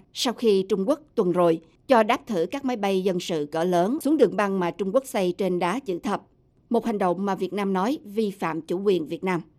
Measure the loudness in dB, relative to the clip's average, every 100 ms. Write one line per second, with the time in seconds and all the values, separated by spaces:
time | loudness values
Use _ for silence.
0 | -8 -4 -4 0 2 2 2 0 0 -2
1 | -2 0 2 4 4 2 -4 _ 2 4
2 | 4 0 -2 -2 -2 -4 -4 -2 0 0
3 | 0 -2 -2 -4 -2 -2 2 2 2 0
4 | 0 4 4 4 -2 0 -2 -2 -2 -2
5 | -2 -2 -2 0 -2 0 0 -2 -4 -6
6 | -4 -4 -6 _ _ _ _ -2 0 0
7 | 0 0 -2 -4 -4 -2 -2 0 0 -2
8 | -6 -4 -4 -4 -4 -6 -4 -2 0 0
9 | -2 -4 -2 -2 -4